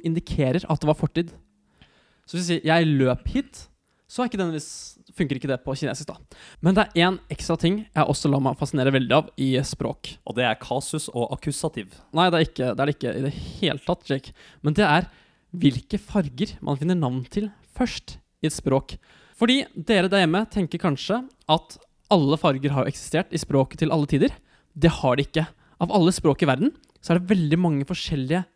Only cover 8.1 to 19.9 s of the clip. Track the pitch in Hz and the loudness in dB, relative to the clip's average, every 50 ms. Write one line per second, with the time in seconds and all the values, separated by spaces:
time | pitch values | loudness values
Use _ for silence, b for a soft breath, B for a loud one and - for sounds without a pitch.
8.1 | - - - 147 139 139 131 135 135 - 147 - - 143 127 135 135 131 127 - | 0 0 0 0 2 2 2 0 -2 -2 -4 -2 0 2 2 2 2 2 2 2
9.1 | 139 156 - - - - 135 135 131 127 139 - - - 131 117 - - - - | 2 0 0 -4 -6 -4 -2 0 0 0 -2 -4 -6 -6 -6 -6 -6 -8 -14 -16
10.1 | - - _ - 104 120 123 117 110 - - - 123 123 - - - 151 - - | -16 -14 _ -8 -4 -2 0 0 -2 -2 -4 -6 -6 -4 -4 -6 -8 -8 -8 -6
11.1 | - 120 117 - 139 - - 151 139 - - 156 - 117 98 92 - - - _ | -4 -4 -4 -4 -6 -6 -6 -6 -6 -4 -6 -6 -6 -8 -12 -12 -18 -20 -20 _
12.1 | - 160 180 180 170 160 160 - - - 127 123 107 127 139 147 143 - 135 117 | 0 2 2 2 4 2 0 0 -2 -4 -4 -4 -2 -2 -2 -2 -2 -4 -6 -6
13.1 | 85 110 135 143 - - - - - - - 147 131 139 - - 180 - _ - | -4 -4 -4 -6 -6 -8 -12 -12 -8 -4 -4 -4 -4 -4 -4 -4 -4 -4 _ -4
14.1 | 139 135 - - B B B B B B - 151 147 - 208 156 147 175 180 - | -4 -4 -4 -10 B B B B B B -4 0 2 2 4 4 4 4 2 -2
15.1 | b b b b b b b b - 175 151 143 120 117 - _ 208 196 - - | b b b b b b b b -6 2 2 2 2 0 -4 _ -6 -6 -6 -2
16.1 | - 208 160 139 123 123 131 - - - 151 147 143 131 147 175 185 170 151 123 | -2 0 0 0 -4 -4 -6 -6 -6 -8 -4 -4 -4 -2 0 -2 0 0 0 -2
17.1 | 127 131 123 - - 208 214 202 - _ _ _ _ - 254 - - - - - | -2 -4 -8 -6 -6 -6 -6 -6 -8 _ _ _ _ -4 -4 -4 -4 -8 -14 -16
18.1 | - - - _ _ _ - 156 - - - 135 131 139 - - - b b b | -20 -20 -20 _ _ _ -4 -4 -4 -2 0 0 0 0 0 -4 -12 b b b
19.1 | b b b b b - 226 233 254 277 269 - - - 156 - | b b b b b 0 2 2 2 2 0 -4 -10 -8 -2 2